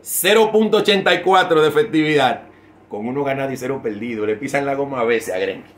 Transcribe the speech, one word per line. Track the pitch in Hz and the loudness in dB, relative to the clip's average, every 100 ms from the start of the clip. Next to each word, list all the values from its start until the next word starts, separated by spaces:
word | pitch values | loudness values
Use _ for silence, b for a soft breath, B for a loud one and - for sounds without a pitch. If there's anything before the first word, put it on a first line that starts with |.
cero | - - 180 214 214 | -8 -2 2 4 4
punto | 214 220 208 | 4 2 2
ochenta | 202 202 185 | 2 2 2
y | 175 | 0
cuatro | 185 185 175 160 | 4 2 4 4
de | 156 | 4
efectividad, | 147 151 151 156 151 127 117 - B B B _ | 2 0 2 2 2 2 0 -8 B B B _
con | 104 113 | -10 -6
uno | 135 | -4
ganado | 139 135 135 | -4 -4 -6
y | 127 | -6
cero | 127 135 | -6 -4
perdido. | 131 101 117 110 104 | -6 -6 -8 -4 -4
Le | |
pisan | 107 135 143 139 | -4 -4 -4 -2
la | |
goma | 139 143 135 | -4 -4 -2
a | |
veces | 117 113 101 | 0 -2 -2
a | 92 | -4
Greinke. | 95 92 - | -4 -6 -12